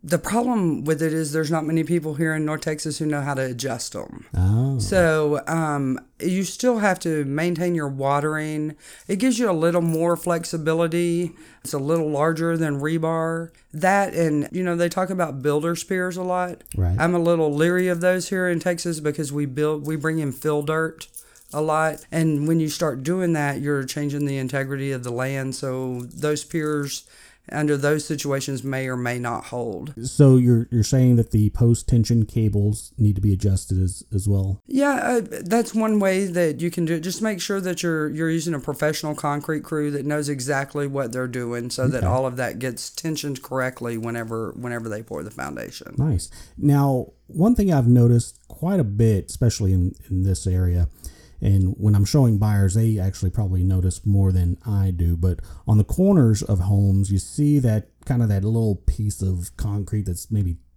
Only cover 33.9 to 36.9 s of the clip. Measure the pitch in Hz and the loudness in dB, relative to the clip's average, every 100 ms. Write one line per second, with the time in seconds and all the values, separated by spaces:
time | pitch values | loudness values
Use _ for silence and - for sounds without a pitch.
33.9 | 92 - 104 101 98 95 98 - 269 285 | -2 -6 -4 0 0 0 -4 -4 0 2
34.9 | 262 240 247 214 - 175 226 233 220 220 | 0 0 -2 -2 -10 -2 0 0 0 2
35.9 | 214 196 190 196 175 170 139 170 170 165 | 2 2 2 0 0 0 0 -4 -2 -2